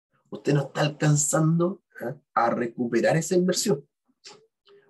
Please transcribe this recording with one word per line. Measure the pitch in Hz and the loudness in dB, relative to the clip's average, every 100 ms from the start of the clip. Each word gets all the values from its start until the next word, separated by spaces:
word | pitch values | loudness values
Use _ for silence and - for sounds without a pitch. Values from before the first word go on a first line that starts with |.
| _ _ _ | _ _ _
Usted | - - | -10 0
no | 143 - | 0 0
está | - | -2
alcanzando, | 151 - 156 147 - 156 160 165 175 196 _ - | -4 0 2 2 2 2 2 2 0 -2 _ -12
¿ya?, | - - _ - | -10 -10 _ -2
a | 117 | 0
recuperar | 117 120 - 120 117 131 156 | 0 -6 -4 -2 0 2 0
esa | 156 180 | 0 0
inversión. | 185 180 220 156 - _ _ _ - - _ _ _ - _ | 0 0 -2 -2 -4 _ _ _ -20 -20 _ _ _ -20 _